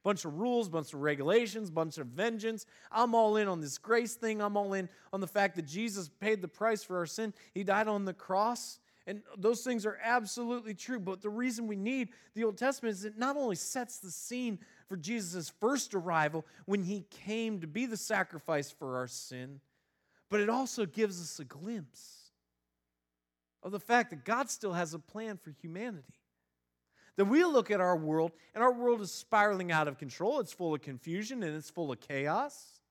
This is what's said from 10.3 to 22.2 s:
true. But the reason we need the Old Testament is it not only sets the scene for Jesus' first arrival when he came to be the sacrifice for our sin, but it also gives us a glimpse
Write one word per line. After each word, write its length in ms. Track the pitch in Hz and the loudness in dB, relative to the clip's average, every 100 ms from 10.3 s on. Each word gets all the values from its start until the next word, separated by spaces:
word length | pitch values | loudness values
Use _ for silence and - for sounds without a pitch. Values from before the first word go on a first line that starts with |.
| 240 240 240 220 | -6 -4 -4 -6
true. 240 | 202 - 254 | -10 -6 -4
But 220 | 185 190 | -4 -4
the 80 | 208 | -4
reason 380 | 214 254 226 226 | -2 -2 -2 -4
we 80 | |
need 380 | 202 208 269 233 - - | -2 -2 0 -2 -8 -12
the 80 | 214 | -2
Old 140 | 226 190 | -2 2
Testament 360 | 254 262 226 | 0 0 -4
is 100 | 196 | -4
it 140 | 208 214 | -8 -2
not 180 | 247 | -2
only 200 | 285 254 | 0 0
sets 420 | 175 - 262 233 - | -2 -4 -4 -6 -10
the 140 | 185 | -12
scene 520 | - - 247 247 190 - - _ | -12 -8 -4 -4 -4 -10 -20 _
for 80 | |
Jesus' 540 | 190 151 240 180 180 147 | -8 -4 -4 -4 -6 -8
first 460 | _ 220 277 - | _ 2 2 0
arrival 500 | 196 175 165 151 160 - - | -4 2 2 2 0 -8 -16
when 180 | - 202 | -2 0
he 180 | 180 202 - | 0 -4 -8
came 500 | - 196 220 226 202 | -14 -6 -2 -2 -4
to 60 | 160 | -6
be 200 | 170 254 | -4 -4
the 100 | 214 | -4
sacrifice 720 | - 202 185 160 - 151 143 | 0 0 0 -4 0 0 0
for 280 | - 135 127 | -8 -4 -4
our 100 | 127 | -4
sin, 520 | - - 127 131 139 _ _ _ _ _ _ _ | -8 -12 -12 -12 -14 _ _ _ _ _ _ _
but 100 | 208 | 2
it 100 | 208 | 2
also 360 | 240 262 - | 2 0 -2
gives 340 | 196 214 214 175 | -2 2 0 0
us 200 | 165 - | -10 -12
a 60 | |
glimpse 840 | 131 139 185 226 135 - - - | -14 -12 -8 -8 -10 -18 -20 -20